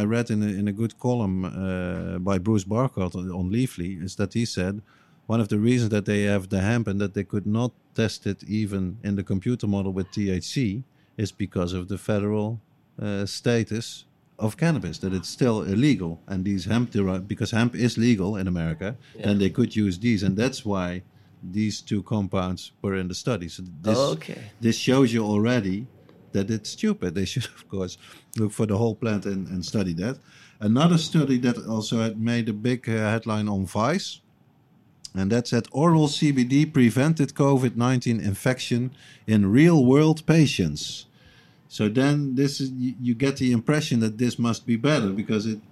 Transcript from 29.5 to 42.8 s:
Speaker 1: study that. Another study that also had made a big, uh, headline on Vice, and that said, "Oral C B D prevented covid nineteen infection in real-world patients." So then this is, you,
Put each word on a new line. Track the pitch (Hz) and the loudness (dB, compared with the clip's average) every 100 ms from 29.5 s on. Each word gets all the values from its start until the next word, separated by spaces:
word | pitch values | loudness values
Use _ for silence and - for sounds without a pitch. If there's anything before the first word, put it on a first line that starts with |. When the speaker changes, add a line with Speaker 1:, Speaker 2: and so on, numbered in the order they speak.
| 92 | -8
Speaker 1:
study | 82 110 92 | -4 -2 -2
that. | 82 101 139 _ - - - | -2 -4 -6 _ -20 -20 -6
Another | 104 120 165 170 | 2 4 4 4
study | - 165 135 123 | 2 0 2 2
that | 123 110 98 | 0 -2 -4
also | 113 107 120 | -4 -2 -2
had | 113 107 | -2 -2
made | 113 120 113 | -2 -2 -2
a | |
big, | 104 117 123 - | -2 -2 -2 -2
uh, | |
headline | 113 107 113 113 107 107 | -2 0 0 -2 -2 0
on | 101 95 | -2 -2
Vice, | - 117 180 - - _ _ _ _ _ _ _ _ - | 0 0 0 -4 -14 _ _ _ _ _ _ _ _ -10
and | 92 95 | -2 0
that | 117 120 | 0 0
said, | 120 110 | -2 -2
"Oral | 131 170 160 151 | 2 4 6 4
C | - 151 | 2 2
B | 135 | 2
D | 123 139 | 4 4
prevented | 156 147 120 117 147 160 139 | 4 6 6 6 2 2 0
covid | - 139 135 127 113 | 2 4 4 2 2
nineteen | 123 127 123 117 | 2 2 2 0
infection | 101 95 127 127 - 120 127 - - - - | 0 -2 0 -2 0 -2 -2 -8 -20 -12 2
in | 110 98 | 4 6
real-world | 117 165 165 123 139 156 156 | 8 8 8 6 6 6 2
patients." | - 160 147 - 85 147 - - - _ - - _ _ _ | 4 4 6 4 0 -2 -8 -12 -16 _ -20 -20 _ _ _
So | - 107 | -2 0
then | 113 139 147 143 | 2 2 2 0
this | 127 143 139 | 0 0 0
is, | 135 | -6
you, | 131 | -4